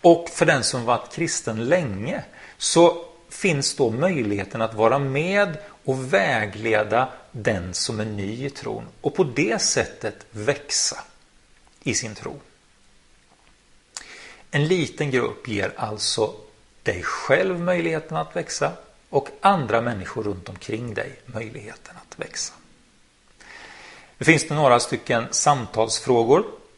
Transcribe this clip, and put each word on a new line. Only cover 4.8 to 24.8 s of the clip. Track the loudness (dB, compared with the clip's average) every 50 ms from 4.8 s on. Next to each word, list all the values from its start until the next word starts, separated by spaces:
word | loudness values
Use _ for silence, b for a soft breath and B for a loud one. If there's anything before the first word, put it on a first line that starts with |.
| 4 4 4 4
med | 0 -2 -2 -2 -2 0 2 2 0 0 -2 -10 B B B B B
och | -4 -2 -2 -2 0 2
vägleda | 2 2 2 0 0 -2 -4 -6 -4 -2 2 2 2 2 2 2 2 2 0 -4 -16 -20 -16
den | -14 -4 -2 0 0 0 -2 -6 -6
som | -6 -4 -4 -4 -4
är | -4
ny | -6 -6 -6 -6 -6 -6 -6 -8
i | -8
tron | -10 -8 -10 -8 -8 -8 -10 -14 -18 -4
och | -4 -4 2
på | 2 0
det | 0 2 0 0 0 0 0
sättet | 0 0 0 0 -2 -2 -6 -8 -8 -8 -8 -8 -20 _
växa | -12 -4 -2 0 -2 -2 -4 -4 -2 -2 -2 -2 -4 -8 -14 -18 _ _ _ _ _ _ _ _ _ _ _ _ _ _ -4
i | -4 -2
sin | -2 -4 -6 -12
tro. | -12 -12 -12 -12 -14 -18 -20 _ _ _ _ _ _ _ _ _ _ _ _ _ _ _ _ _ _ _ _ _ _ _ _ _ _ _ _ _ B B B B B B B B B B B
En | 0 0 2 2
liten | 2 2 0 -2 -2 -4 -4 0
grupp | 0 0 0 0 -4 -8 -10 -6
ger | -4 -2 -2 -4 -4 -6
alltså | -6 -6 -6 -6 -4 -4 0 0 0 -2 -2 -10 -20 -20 _ _ _ _ _ _ -4
dig | -4 -4 -2 -4
själv | -6 -6 -6 2 2 4 4 4 0 0 -2
möjligheten | 0 0 0 0 0 -2 -2 -4 -6 -6 -6 -6
att | -6 -6 -6
växa | -8 -6 -6 -4 -2 -2 -2 -4 -6 -18 -20 _ _ _ _
och | -2 -2 -2 -2 -14 2
andra | 4 4 4 4 0 0 0 0
människor | 0 0 -4 -4 -8 -8 -8 -6 -4
runt | -4 -6 -6 -8 -14
omkring | -14 -14 -8 -6 -6 -6 -6 -8 -6
dig | -8 -8 -8 -10 -16 _
möjligheten | -12 -10 -10 -10 -10 -12 -14 -14 -16 -18 -18 -20 -20 -20
att | -20 -20 _ -12 -12
växa. | -12 -10 -8 -10 -10 -10 -12 -18 _ _ -20 _ _ _ _ _ _ _ _ _ _ _ _ B B B B B B B B B B B B B B B B B
Nu | 4
finns | 4 6 4 4 -2
det | 0
några | 4 6 6 6
stycken | 6